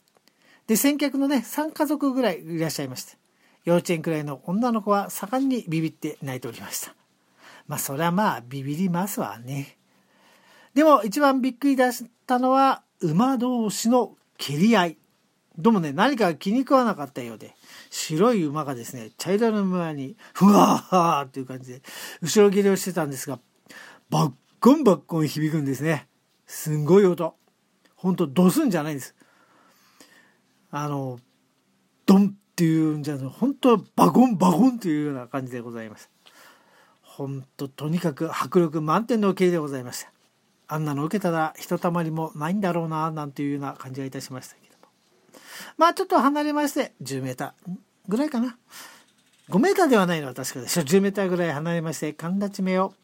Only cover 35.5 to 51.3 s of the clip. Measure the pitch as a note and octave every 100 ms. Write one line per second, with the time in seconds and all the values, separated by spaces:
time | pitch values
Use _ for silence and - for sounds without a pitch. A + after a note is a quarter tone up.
35.5 | B2 A#2+ A#2 A2 G#2 - _ _ _ -
36.5 | _ _ _ _ _ _ - C#3 C#3 C3
37.5 | - C#3 - D3+ F3 F3 C3+ E3 - C3+
38.5 | F3+ E3+ D#3+ D3+ F3 A3+ A#3 G3 F#3+ F3+
39.5 | F3 D3 C3+ B2 - - _ _ _ _
40.5 | _ - D#3 D3+ C#3 D#3 G#3+ F3+ E3 D#3
41.5 | - - F3 F3+ E3+ D#3+ D#3+ D#3+ D3+ D#3
42.5 | G#3 F#3 E3+ E3 D#3 D#3+ D#3 D3 C#3 C#3+
43.5 | C#3+ C#3 C#3 B2+ C3 C3+ C3+ - B2+ -
44.5 | - _ _ _ _ _ _ _ - -
45.5 | - - - E4+ E4 F#4 E4 C4 D4 D4
46.5 | D4 C#4+ D4 A3+ - C3+ C3+ C3 B2+ C#3
47.5 | - F3 F#3 _ _ - A3 D4+ B3 B3
48.5 | A#3 _ - - - _ _ _ _ -
49.5 | F#3 F4+ G4+ E4 A3+ F3+ E3 C3+ B2+ B2+
50.5 | C3+ A2+ F3 C#3 G3 G3+ G3+ F#3